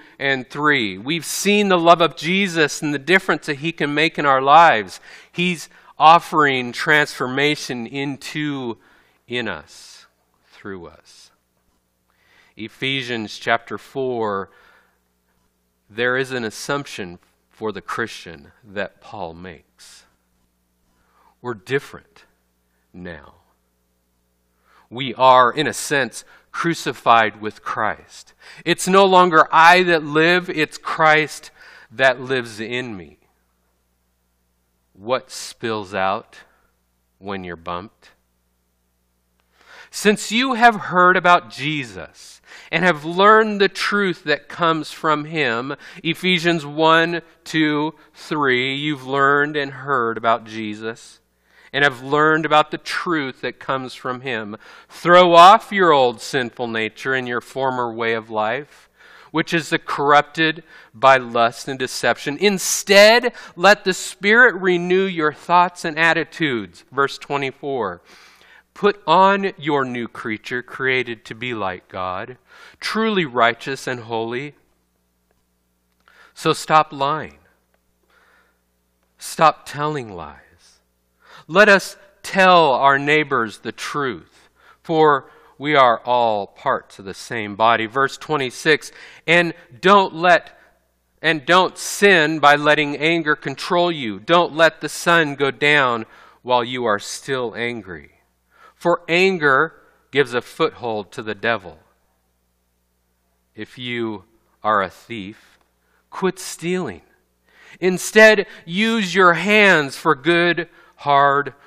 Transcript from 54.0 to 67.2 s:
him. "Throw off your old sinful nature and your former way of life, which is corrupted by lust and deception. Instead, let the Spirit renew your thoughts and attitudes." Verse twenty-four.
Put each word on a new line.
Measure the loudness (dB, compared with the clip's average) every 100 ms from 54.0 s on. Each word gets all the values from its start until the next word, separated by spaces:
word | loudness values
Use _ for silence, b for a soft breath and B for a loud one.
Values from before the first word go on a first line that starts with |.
| -10 -10
him. | -8 -8 -8 -14 B B B
"Throw | -6 6 6 8
off | 8 8 8 2
your | 0 4
old | 4 2 -2
sinful | -6 -6 -6 -6 -6
nature | -4 -6 -6 -6
and | -4 -4
your | -8
former | -8 -4 -4 -2 -6
way | -4 -4
of | -4 -4
life, | -4 -4 -6 -10 _ _ b b b b
which | -6 -2
is | -4 -2 -6 -4
corrupted | -4 4 4 2 0 -2 -2 B B B 0
by | 4 4
lust | 2 0 0 -2 -10
and | -8
deception. | -8 -4 -2 -2 -6 -2
Instead, | -2 0 -4 -6 4 6 8 6 0 B B 0
let | 4 4
the | 0
Spirit | -6 -8 -4 2 6 4 4
renew | 0 0 0 0
your | 0 -2 -4
thoughts | -4 0 2 2 -2 -8
and | 0
attitudes." | 0 0 -4 -4 -4 -4 -8 -16 _
Verse | -4 -4
twenty-four. | -4